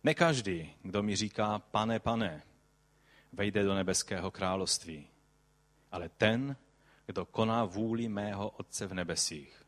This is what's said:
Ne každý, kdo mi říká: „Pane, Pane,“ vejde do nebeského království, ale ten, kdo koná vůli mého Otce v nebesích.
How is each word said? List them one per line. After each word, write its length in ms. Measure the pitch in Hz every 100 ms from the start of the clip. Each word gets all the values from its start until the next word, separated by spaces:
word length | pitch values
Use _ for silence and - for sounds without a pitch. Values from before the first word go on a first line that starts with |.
Ne 100 | 151
každý, 560 | 151 170 135 101 85 80 -
kdo 200 | 98 104
mi 140 | 104 95
říká: 420 | 107 - 107 104
„Pane, 420 | - 107 110 110
Pane,“ 420 | 120 117 101 78 - _ _ _ _ _ _ - _
vejde 320 | - 104 104
do 100 | 98
nebeského 560 | 98 92 92 - 95 92
království, 760 | - 92 95 90 - 85 76 71 _ _ _ _ _ _ _ _
ale 160 | 90 87
ten, 480 | _ 110 113 139 135 _ _ _ - -
kdo 180 | 101
koná 400 | 87 - 110 117
vůli 440 | 107 95 113 113 117
mého 420 | 101 104 98 104
Otce 360 | - - - 98
v 80 |
nebesích. 680 | 92 85 82 - 80 67 -